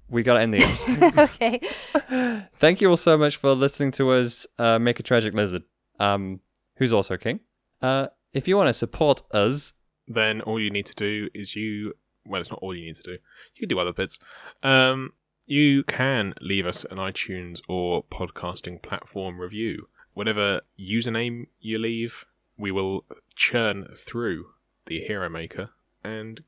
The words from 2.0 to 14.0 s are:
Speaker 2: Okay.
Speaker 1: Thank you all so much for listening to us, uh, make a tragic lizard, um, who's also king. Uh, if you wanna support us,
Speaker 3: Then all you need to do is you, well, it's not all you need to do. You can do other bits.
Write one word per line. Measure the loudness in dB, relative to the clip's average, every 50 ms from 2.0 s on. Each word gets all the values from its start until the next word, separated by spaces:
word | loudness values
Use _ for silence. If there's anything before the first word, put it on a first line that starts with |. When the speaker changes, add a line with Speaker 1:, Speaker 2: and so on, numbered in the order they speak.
| 0 0
Speaker 2:
Okay. | 0 0 0 0 -2 -6 -10 -14 _
Speaker 1:
Thank | 4 4 4 6 6
you | 6 6
all | 6
so | 6 6 6 6
much | 6 4 2 0
for | 2 2 2 4
listening | 4 2 0 2 0 -2 0 0
to | 2 2 4
us, | 4 4 4 2 0 -2 -4 -6 _ 0
uh, | 2 4 4 4
make | 4 2 0 -2
a | 0
tragic | 2 2 2 2 2 0
lizard, | 0 0 0 -2 -4 -8 _ _ _ _ _ _ -2
um, | 0 2 2 0 -2 -6 -8 -10 -14 _ _ _ _ _ _
who's | -2 0 2 4
also | 2 2 0 -4
king. | -4 -4 -4 -6 -6 -8 _ _ _ _ _ _ _
Uh, | -2 0 0 0 -2 -4 -10 _ _ _ -6
if | -4 0
you | 2 2
wanna | 4 4 4 2
support | 2 -2 -4 0 2 4 4 4 4 0 _ 2
us, | 2 2 2 2 0 -2 -4 -6 _ _ _ _ _ _
Speaker 3:
Then | -6 -2 0 0 2 0 -2
all | -4 -4 -4 -2
you | -2 -2
need | -2 -4 -6
to | -6 -6
do | -4 -4 -2 -2 -4 -6 -8 -8
is | -10 -12 -10 -8
you, | -6 -6 -6 -6 -6 -8 -8 -10 -12 _ _ _ _ _
well, | -8 -6 -6
it's | -6 -8
not | -10 -10
all | -8 -8 -10
you | -10 -10
need | -12 -14
to | -14 -14
do. | -14
You | -14 -16 _ _ _ -20 -20 _ _ _
can | -6 -2
do | -2 0
other | 0 -2 -2
bits. | -4